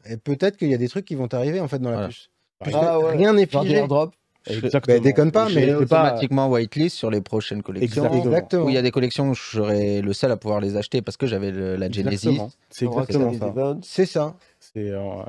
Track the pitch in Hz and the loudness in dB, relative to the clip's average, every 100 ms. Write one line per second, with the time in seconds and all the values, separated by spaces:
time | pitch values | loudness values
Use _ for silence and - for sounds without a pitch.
0 | - 113 - 139 190 202 151 123 123 202 | -14 -10 -6 -2 0 0 0 0 0 -4
1 | 190 143 123 127 139 185 147 139 123 110 | -6 -6 -4 -2 -2 -2 -4 -4 -4 -4
2 | 101 120 - _ _ _ 147 143 170 165 | -6 -10 -20 _ _ _ -4 0 2 2
3 | 160 156 208 208 190 143 - 143 139 143 | 2 4 4 6 4 2 2 2 2 0
4 | 160 - _ _ - 107 123 139 - 120 | 0 -6 _ _ -8 -4 0 0 4 4
5 | 127 151 156 214 220 160 131 147 131 160 | 6 6 4 4 2 4 4 2 4 4
6 | 147 117 127 135 135 120 113 147 170 - | 4 2 0 0 2 2 0 -2 -2 -2
7 | 113 107 95 110 - 104 101 95 120 123 | -2 -2 -2 -4 -4 -8 -8 -4 -2 0
8 | 131 131 120 165 - 180 156 131 123 131 | 0 2 2 0 0 0 2 2 0 0
9 | 123 - 139 123 - 110 104 104 101 101 | -2 0 -2 -2 -4 -2 0 0 0 0
10 | 98 98 135 107 107 104 101 101 - 127 | -2 -2 0 0 -2 -2 -2 -4 -4 -4
11 | 104 - 131 98 98 95 95 92 95 101 | -4 -4 -4 -2 -4 -4 -4 -4 -4 -4
12 | 98 101 113 107 107 - _ - 123 120 | -4 -2 0 -2 -2 -12 _ -6 -4 -2
13 | 131 143 123 120 104 113 139 151 - - | -2 0 0 -2 -4 -2 -4 -4 -6 -2
14 | 185 160 151 - _ _ _ 107 104 98 | 0 0 -4 -6 _ _ _ -8 -6 -6
15 | 98 95 | -8 -10